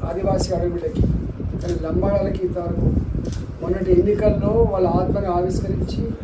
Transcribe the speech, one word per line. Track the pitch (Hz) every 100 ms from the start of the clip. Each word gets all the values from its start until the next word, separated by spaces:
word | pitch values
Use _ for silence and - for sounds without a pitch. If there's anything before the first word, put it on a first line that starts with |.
| -
ఆదివాసీ | 180 196 185 - 185
అడవిడకి, | 180 170 160 - - - - - - -
కానీ | - 170 160
లంబాడలకి | 180 196 202 190 190 180
ఇంతవరకు | 180 170 175 - - - - - - - -
మొన్నటి | - 185 185 175
ఎన్నికల్లో | 202 208 214 - - 220 226
వాళ్ళ | 190 180 175
ఆత్మని | 180 202 190 175
ఆవిష్కరించి | 180 180 - - - - - -